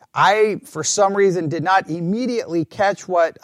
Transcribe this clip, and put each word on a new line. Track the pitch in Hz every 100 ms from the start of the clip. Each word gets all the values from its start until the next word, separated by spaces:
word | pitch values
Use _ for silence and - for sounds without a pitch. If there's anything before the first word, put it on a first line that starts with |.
| _
I, | 135 165 214 214 185
for | - 156
some | 156 - 196
reason, | 202 196 180 160
did | 165
not | 165 190 -
immediately | 165 170 214 254 233 - 170
catch | 156 - 202 196 -
what | 175 165 -